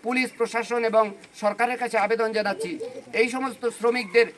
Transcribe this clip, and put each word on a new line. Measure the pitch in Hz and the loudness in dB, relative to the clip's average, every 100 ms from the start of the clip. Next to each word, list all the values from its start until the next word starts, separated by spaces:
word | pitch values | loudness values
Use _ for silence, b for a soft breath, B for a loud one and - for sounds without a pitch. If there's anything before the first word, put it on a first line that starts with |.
পুলিশ | 220 254 247 | -2 0 -2
প্রশাসন | - 226 226 226 240 | -2 -2 0 0 0
এবং | 226 220 214 196 - - | 4 4 2 -2 -18 -2
সরকারের | 208 208 240 247 | -2 0 -2 0
কাছে | 240 226 | -2 0
আবেদন | 202 226 226 | 2 2 0
জানাচ্ছি, | 214 202 190 180 160 247 269 - | 0 -2 -4 -6 -6 -8 -10 -6
এই | 233 240 | 0 0
সমস্ত | 262 262 - 240 | 0 -6 -4 -6
শ্রমিকদের | - 233 247 202 226 214 | 0 0 0 2 4 4